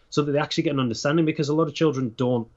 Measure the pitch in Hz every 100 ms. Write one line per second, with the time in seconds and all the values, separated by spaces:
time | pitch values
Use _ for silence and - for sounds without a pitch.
0 | - 156 147 143 147 - 156 139 123 110
1 | 143 165 156 156 143 156 156 147 160 131
2 | 123 117 127 123 113